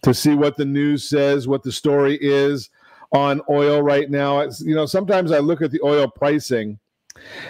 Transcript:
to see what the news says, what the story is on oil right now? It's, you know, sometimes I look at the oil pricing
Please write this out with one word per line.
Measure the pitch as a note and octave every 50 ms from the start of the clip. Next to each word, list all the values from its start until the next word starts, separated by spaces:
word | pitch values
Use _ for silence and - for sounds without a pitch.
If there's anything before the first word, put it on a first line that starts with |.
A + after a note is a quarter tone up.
| -
to | - B2+
see | - - D3+ D3
what | C#3+ D3 D3 C#3+
the | - D3
news | C#3 C#3 C#3 C#3+ D3 D3 C#3+ - -
says, | D3 D3 C#3 C#3 C#3+ C#3+ B2 B2
what | C3+ C3+ -
the | C3
story | A2+ - - D3+ C#3+ C#3+ C#3 C#3 C#3+ D3
is | C#3+ C#3+ C#3 C#3 C#3 C#3+ C#3+ C3+ A#2 - _ _ _ _ - - - _
on | - C#3 C#3 C#3+ C#3 C#3+ D3+ -
oil | C#3+ D3 D3 D3 D3 D3
right | C#3+ C#3+ C#3+ C#3+ D3+ C#3
now? | C#3+ C#3+ C#3 C#3 C#3 C#3+
It's, | D3 C#3 B2 -
you | D#3 D#3+ D#3
know, | D#3 D#3
sometimes | C#3 - F#3+ G3+ F#3 G#3 F#3+ F#3 E3
I | E3 D3
look | C#3+ D3+ E3+ C#3+ E3
at | D3
the | B2 D#3 -
oil | C#3+ D3 D3 C#3+ B2
pricing | - - - C#3+ D3 D3+ C#3 - C3 A#2 A2 G#2+ G#2 G#2+ _ _ _ _ _ _ - - - - - - - -